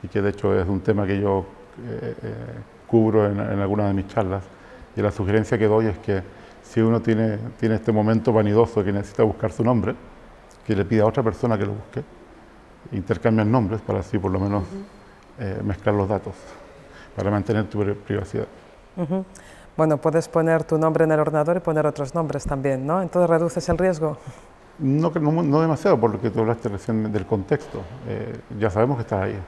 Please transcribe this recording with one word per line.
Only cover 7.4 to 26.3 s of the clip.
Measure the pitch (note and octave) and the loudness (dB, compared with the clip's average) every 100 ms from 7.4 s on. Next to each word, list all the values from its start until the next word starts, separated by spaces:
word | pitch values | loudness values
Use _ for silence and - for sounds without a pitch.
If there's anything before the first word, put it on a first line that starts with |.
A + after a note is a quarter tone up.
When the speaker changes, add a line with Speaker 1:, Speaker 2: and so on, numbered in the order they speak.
| A#2 - | -8 -4
Speaker 1:
tiene | A2+ A2 | 0 0
este | - | 2
momento | G#2+ G#2+ A2+ A2+ | 2 2 2 4
vanidoso | A2 G#2 G#2 A#2 - | 4 4 4 4 2
que | G2 | 0
necesita | G2+ G2 - | -2 -4 0
buscar | A2 - A2 | 0 2 -6
su | - | 0
nombre, | A2+ B2 F#2+ - - - - - - - - | 2 2 0 -6 -12 -20 -20 -20 -20 -18 -4
que | |
le | G2+ | -2
pida | F#2+ A2 | 2 4
a | G#2+ | 4
otra | B2 | 4
persona | A2+ G#2 B2 G#2+ | -2 0 0 0
que | G2+ | -2
lo | |
busque, | G#2 - - D3 - - - - - - - - | -6 -10 -10 -12 -18 -20 -20 -20 -20 -20 -20 -8
intercambian | G2+ F#2 F#2+ A#2 A2 G#2+ | -8 -2 0 2 2 4
nombres | B2+ G2+ G#2+ | 2 2 -4
para | - G2+ | -4 -4
así | - G#2 | -2 -2
por | F#2+ | -2
lo | F#2+ | 0
menos, | G2 G2+ | 0 -2
Speaker 2:
Ujú. | F#2 G3 G3+ - - - - - | -4 -10 -14 -20 -20 -20 -20 -10
Speaker 1:
eh, | G#2 G2 | -8 -6
mezclar | G#2 F#2+ G#2+ | -6 -2 0
los | G#2 G2 | 0 0
datos, | G2+ G2+ F#2 - - - - - - - | -2 -4 -14 -18 -20 -20 -20 -20 -20 -16
para | - G2 | -6 -2
mantener | G#2 F#2+ G#2+ G2 | 0 0 0 0
tu | G#2 | -2
pri-, | G2+ | -2
privacidad. | G2+ - G2+ G2 - - - - - - - | -4 -4 -4 -4 -6 -6 -12 -20 -20 -18 -8
Speaker 2:
Ujú. | D#3+ F#3 F#3+ - - - - - | -4 -4 -6 -16 -20 -20 -14 0
Bueno, | D#3 D3 | 2 2
puedes | E3 D#3+ D#3+ | 2 0 0
poner | E3+ D#3+ E3 | 0 2 2
tu | D#3 D#3+ | 2 0
nombre | D#3 D#3 | 2 4
en | D#3+ | 4
el | D#3 | 4
ordenador | D3+ D#3 D3+ F3+ | 2 2 0 0
y | |
poner | F3 D#3 D3+ | 0 0 0
otros | D3 C3+ | -2 -6
nombres | E3+ D#3 A#2 | -4 -4 -4
también, | - C#3 C#3 C3 | -4 -2 -2 -2
¿no? | C3+ F3+ | -2 -2
Entonces | F3 F3+ E3+ | 0 2 4
reduces | E3 E3 F3 - | 4 2 -2 -2
el | E3 | 2
riesgo. | F#3 D#3+ D#3 C#3 - - - - - - | 2 2 -4 -4 -12 -18 -20 -20 -20 -4
Speaker 1:
No, | C#3 D3 E3+ | 0 2 2
que | E3+ | 2
no, | D3 | 2
no | E3 D#3+ D3 | 2 2 4
demasiado, | E3 D3 G3+ C#3+ | 2 2 4 4
por | A2+ | 4
lo | G2+ | 0
que | A2+ | -2